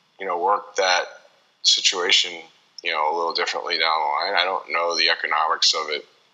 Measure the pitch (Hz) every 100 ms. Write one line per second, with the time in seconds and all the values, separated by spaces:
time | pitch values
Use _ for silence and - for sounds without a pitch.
0 | _ _ 95 87 90 104 - - 95 90
1 | - - - _ _ _ - - - 98
2 | 90 - 92 87 80 _ _ - 87 80
3 | 78 85 82 82 85 - - 85 82 80
4 | 76 73 87 98 90 92 - 78 85 82
5 | 80 85 80 78 80 82 - 82 78 73
6 | - _ _